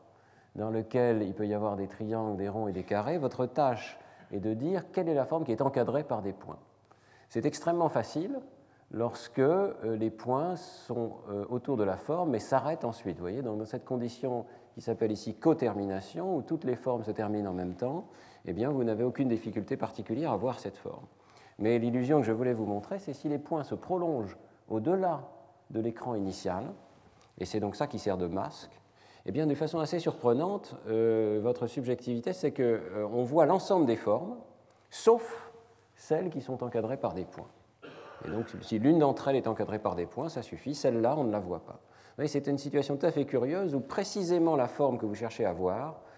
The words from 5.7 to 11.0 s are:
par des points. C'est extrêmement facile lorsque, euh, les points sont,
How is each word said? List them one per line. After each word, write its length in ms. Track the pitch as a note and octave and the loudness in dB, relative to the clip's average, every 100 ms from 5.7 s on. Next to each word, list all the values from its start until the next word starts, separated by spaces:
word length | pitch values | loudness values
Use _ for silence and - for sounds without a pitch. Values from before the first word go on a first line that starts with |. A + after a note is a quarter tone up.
| C3 A2+ C3+ | 2 2 0
par 200 | C#3+ A2+ | -2 -4
des 100 | G2 | -4
points. 260 | - - D#2 - _ _ _ _ - - | -6 -12 -16 -20 _ _ _ _ -20 -8
C'est 160 | A#2 C#3+ | -2 -2
extrêmement 440 | C#3+ - E3+ D#3+ | 0 0 2 2
facile 500 | C3 A2 D3+ F#3+ C4+ - - - _ - | 2 0 -2 -4 -6 -10 -20 -20 _ -8
lorsque, 480 | G#2+ A#2 - - - | -2 -2 -4 -4 4
euh, 580 | C3+ F3+ G3 - A2 A2 | 4 6 2 -2 -2 0
les 140 | A2 | -2
points 460 | G#2+ A#2+ C3 E3+ E3+ | -2 -2 0 0 -4
sont, 600 | - - - A#2+ | -10 -14 -6 -4